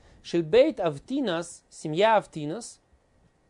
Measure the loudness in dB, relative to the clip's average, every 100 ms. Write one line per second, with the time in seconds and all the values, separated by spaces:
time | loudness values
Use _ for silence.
0 | _ -20 -4 -4 2 4 4 2 -4 -6
1 | -6 -4 -2 -4 -6 -14 _ -12 -6 2
2 | 4 4 0 -8 -8 -8 -12 -20 _ _
3 | _ _ _ _